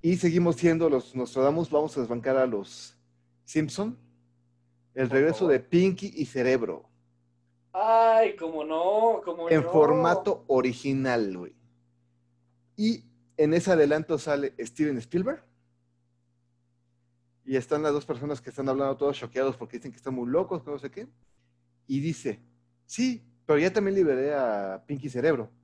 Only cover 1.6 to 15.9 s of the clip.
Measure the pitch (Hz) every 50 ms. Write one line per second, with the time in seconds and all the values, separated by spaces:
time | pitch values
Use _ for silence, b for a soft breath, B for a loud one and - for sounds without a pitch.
1.6 | 170 - 151 147 151 151 - 143 123 110 120 120 113 135 131 135 127 127 113 101
2.6 | 98 - - - - - _ _ _ _ _ _ _ _ _ _ _ - - 156
3.6 | 156 - - - 202 226 247 - _ _ _ _ _ _ _ _ _ _ _ _
4.6 | _ _ _ _ _ _ _ 131 131 120 127 135 143 160 165 - 190 165 139 127
5.6 | - _ - 170 185 190 180 185 196 202 - 156 147 - - 135 123 127 131 127
6.6 | 113 90 82 - - _ _ _ _ _ _ _ _ _ _ _ _ _ _ _
7.6 | _ _ - 185 208 226 226 226 226 226 220 226 226 202 - - 165 160 165 156
8.6 | 151 156 160 160 170 185 208 214 226 233 220 190 - 180 170 170 170 165 160 160
9.6 | 143 170 180 160 147 147 151 - 165 170 175 - - 202 - - - - 139 131
10.6 | 123 131 120 - - 139 135 135 131 131 123 117 110 98 92 90 87 - - _
11.6 | _ _ _ _ _ _ _ _ _ _ _ _ _ _ _ _ _ _ _ _
12.6 | _ _ _ - 214 220 233 - - _ _ _ _ _ _ - 151 151 160 175
13.6 | 170 190 180 160 151 143 151 156 156 - 165 143 - 156 147 143 139 131 - -
14.6 | 117 113 _ - 151 151 139 120 117 - - 175 190 247 302 - _ _ _ _
15.6 | _ _ _ _ _ _